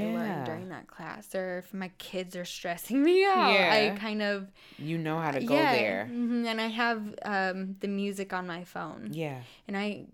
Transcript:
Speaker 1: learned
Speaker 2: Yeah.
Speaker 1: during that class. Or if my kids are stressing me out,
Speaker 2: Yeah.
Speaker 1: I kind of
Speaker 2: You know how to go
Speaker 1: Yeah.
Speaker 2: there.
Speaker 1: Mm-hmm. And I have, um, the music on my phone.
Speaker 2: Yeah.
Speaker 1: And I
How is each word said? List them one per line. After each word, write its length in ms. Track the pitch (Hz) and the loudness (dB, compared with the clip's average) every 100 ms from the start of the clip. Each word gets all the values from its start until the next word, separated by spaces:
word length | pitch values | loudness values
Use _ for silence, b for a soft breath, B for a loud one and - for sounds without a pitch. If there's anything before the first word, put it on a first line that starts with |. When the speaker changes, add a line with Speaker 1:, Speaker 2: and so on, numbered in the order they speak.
| 214 | -2
Speaker 1:
learned 20 | 226 220 | -2 -2
Speaker 2:
Yeah. 160 | 160 | -4
Speaker 1:
during 240 | 123 - 185 | -4 -6 -10
that 180 | 147 - | -12 -14
class. 460 | - 160 - - | -14 -12 -12 -8
Or 260 | 190 185 180 | -6 -4 -6
if 140 | 180 | -8
my 160 | 190 185 - | -10 -10 -12
kids 380 | - 185 180 180 | -8 -8 -6 -8
are 80 | |
stressing 580 | 170 - 180 170 - 262 | -10 -8 -6 -6 0 4
me 200 | 311 370 | 6 6
out, 300 | 392 370 311 | 6 6 6
Speaker 2:
Yeah. 400 | 196 175 214 208 | 8 8 6 4
Speaker 1:
I 40 | 202 | 2
kind 240 | 220 214 | -2 -2
of 300 | 208 202 190 B B B | 0 -2 -6 B B B
Speaker 2:
You 200 | 147 165 | -4 -2
know 200 | 156 160 | -2 0
how 140 | 156 | 0
to 100 | - | 0
go 140 | 233 285 | 2 4
Speaker 1:
Yeah. 160 | 294 | 6
Speaker 2:
there. 320 | 240 214 190 220 | 4 2 0 -2
Speaker 1:
Mm-hmm. 340 | 240 233 240 233 | -2 0 0 0
And 140 | 220 | -2
I 80 | 226 | -2
have, 480 | 220 233 220 208 - | 0 0 0 -4 -8
um, 540 | - 196 190 185 190 190 | -4 0 0 -2 -6 -6
the 80 | 202 | -4
music 460 | 196 202 196 196 | -2 -2 -4 -4
on 120 | 185 180 | -4 -4
my 180 | 170 175 | -8 -10
phone. 480 | 185 165 - - | -10 -10 -10 -8
Speaker 2:
Yeah. 300 | 151 151 131 123 B - | -4 -4 -6 -12 B -8
Speaker 1:
And 120 | 196 | -4
I 300 | 208 196 - | -4 -6 -12